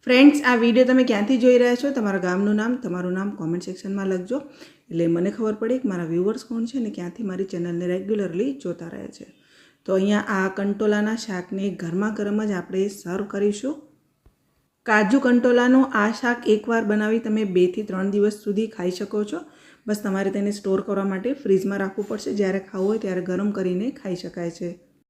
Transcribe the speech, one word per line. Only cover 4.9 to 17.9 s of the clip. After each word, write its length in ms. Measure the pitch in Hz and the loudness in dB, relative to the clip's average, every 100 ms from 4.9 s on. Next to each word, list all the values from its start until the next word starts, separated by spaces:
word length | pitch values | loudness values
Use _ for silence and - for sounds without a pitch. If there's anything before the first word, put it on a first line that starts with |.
એટલે 160 | 165 170 | -2 0
મને 240 | 170 185 | 2 0
ખબર 240 | 208 220 214 | -2 -4 -2
પડે 220 | 226 254 | -2 -2
કે 100 | 254 | -2
મારા 180 | 180 165 | -4 -2
વ્યુઅર્સ 380 | 165 190 233 - | 0 0 -2 -6
કોણ 200 | 226 233 | -6 -4
છે 120 | 269 | -4
અને 120 | 220 | -6
ક્યાંથી 340 | - 175 175 | -6 -10 -8
મારી 200 | 214 185 | -8 -6
ચેનલને 440 | 190 180 175 170 180 | -6 -4 -4 -4 -2
રેગ્યુલરલી 640 | 180 196 214 185 165 262 | -4 -2 -2 -2 -2 -4
જોતા 340 | 277 180 170 165 | -4 -8 -10 -12
રહે 200 | - - | -14 -16
છે. 200 | - - _ _ _ _ _ - | -16 -20 _ _ _ _ _ -2
તો 80 | |
અહીંયા 340 | 190 196 208 - | 0 2 2 0
આ 220 | 196 190 | -2 -2
કંટોલાના 680 | 190 202 202 214 208 208 226 | -2 -4 0 0 2 0 -4
શાકને 500 | 226 180 175 196 196 | -6 -8 -6 -4 -4
ગરમા 440 | 180 170 180 208 214 | -4 -6 -2 -2 -4
ગરમ 220 | 202 208 214 | -2 -2 -2
જ 60 | |
આપણે 360 | 185 170 190 202 | -4 -4 -2 -2
સર્વ 380 | 202 170 190 196 | -4 -8 -6 -6
કરીશું. 500 | 202 202 202 262 302 - _ _ _ _ _ _ _ _ _ - | 0 0 0 -6 -8 -14 _ _ _ _ _ _ _ _ _ 2
કાજુ 340 | 214 196 269 | 2 4 4
કંટોલાનું 680 | 262 247 247 240 247 262 262 | 6 4 6 4 6 6 6
આ 140 | 226 208 | 2 0
શાક 380 | 220 247 233 214 | 0 -2 -2 2
એકવાર 340 | 214 226 226 | 2 2 0
બનાવી 360 | 214 214 214 226 | 2 0 2 0
તમે 240 | 226 214 | 0 -2
બે 240 | 208 180 180 | 2 4 2
થી 160 | 180 | 2
ત્રણ 260 | 208 | -6